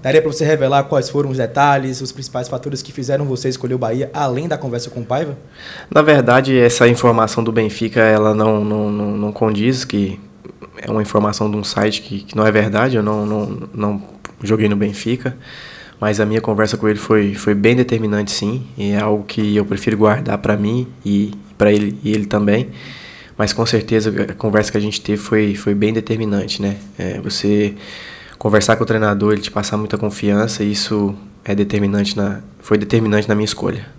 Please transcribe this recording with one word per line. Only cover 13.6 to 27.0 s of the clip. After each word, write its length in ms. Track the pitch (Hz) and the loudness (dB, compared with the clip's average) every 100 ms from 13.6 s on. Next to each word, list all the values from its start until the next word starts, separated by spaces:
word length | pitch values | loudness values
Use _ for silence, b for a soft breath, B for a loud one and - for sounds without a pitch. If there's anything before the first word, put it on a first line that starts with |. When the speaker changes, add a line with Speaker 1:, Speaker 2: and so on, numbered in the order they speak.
| 98 | -10
Speaker 2:
não 280 | - 104 101 - - - - | -4 -4 -4 -10 -18 -20 -10
joguei 240 | 101 107 107 | 0 2 2
no 80 | 101 | 2
Benfica, 600 | 101 101 113 123 131 - B B B B B B | -2 -2 -4 -2 -4 -8 B B B B B B
mas 220 | 107 104 | -2 2
a 60 | 107 | 2
minha 160 | 110 | 0
conversa 340 | 110 104 107 110 | 0 0 0 0
com 100 | 110 | 0
ele 120 | 104 | 0
foi, 360 | - 110 101 | 2 2 2
foi 200 | 98 - | 0 0
bem 200 | 101 107 | 4 4
determinante, 560 | 123 123 113 110 104 101 | 4 2 0 0 -2 -2
sim, 340 | - 104 127 127 - | -4 -4 -4 -8 -6
e 140 | 101 | -2
é 80 | 104 | 0
algo 240 | 107 107 | 0 -2
que 320 | 98 - 104 104 | -2 -2 0 0
eu 80 | |
prefiro 320 | 101 98 - 107 | 0 -2 -2 4
guardar 420 | 107 110 117 104 | 4 4 -2 -2
pra 180 | - 104 | 0 0
mim 300 | 104 123 127 - | 0 -2 -4 -8
e 280 | 101 101 104 - - - | -2 0 0 -6 -18 2
pra 140 | 104 | 4
ele, 260 | 104 104 101 | 4 2 -4
e 80 | 107 | -2
ele 140 | 107 101 | -2 0
também, 420 | 104 104 107 - B B B B B B - | 0 2 2 0 B B B B B B -4
mas 160 | 104 | -2
com 140 | - 113 | 0 0
certeza 600 | 113 104 110 107 98 101 | 0 2 0 0 -2 -4
a 60 | |
conversa 360 | 95 110 104 104 | -4 0 2 2
que 80 | 107 | -2
a 20 | |
gente 200 | 104 - | -2 -6
teve 200 | - 104 | -4 -4
foi, 360 | - 107 104 101 | 0 0 2 0
foi 180 | 104 | -2
bem 180 | 101 107 | 0 0
determinante, 680 | 113 110 113 107 101 - - | 0 -2 -4 0 -2 -4 -4
né? 140 | 101 101 - | -4 -6 -12
É, 220 | - | -8